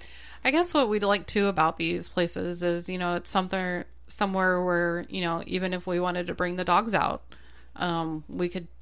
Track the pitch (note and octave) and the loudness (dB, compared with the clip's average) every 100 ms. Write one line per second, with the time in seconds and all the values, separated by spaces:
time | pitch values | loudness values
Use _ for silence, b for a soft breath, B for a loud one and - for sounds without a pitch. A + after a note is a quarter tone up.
0 | B B B B B3+ D4+ F4 D#4 A#3 G#3 | B B B B 2 2 4 4 4 4
1 | G3+ G3+ - G#3+ G3+ F3 D#3+ E3+ E3 F3 | 4 2 2 2 2 4 2 2 -2 -2
2 | F3 - E3+ F#3 F3+ F3 F3 F3 F3 F#3 | -2 0 0 0 -4 0 0 0 -2 -2
3 | F3 F3 F3 G3 F#3 F#3+ F3+ F3 - - | 0 -2 0 0 0 -2 -2 -4 -6 -14
4 | - - G3 F#3+ F#3 F3+ F3+ F3 F3 E3+ | -10 -2 0 4 4 4 2 2 2 0
5 | - F#3+ E3+ E3 - F#3 F#3 F3+ F#3 F3 | -4 -2 -2 -2 -2 -2 0 -2 0 0
6 | F3+ F3 F3 E3+ F3+ F3+ F3 F3 A3+ F#3 | 2 0 -2 -2 -2 0 4 4 4 2
7 | - - - b b b b - F3+ E3+ | 0 -2 -8 b b b b -4 -2 0
8 | D#3+ D#3 - F3+ F3 F3+ E3+ - | -2 -6 -8 -4 -4 -4 -10 -16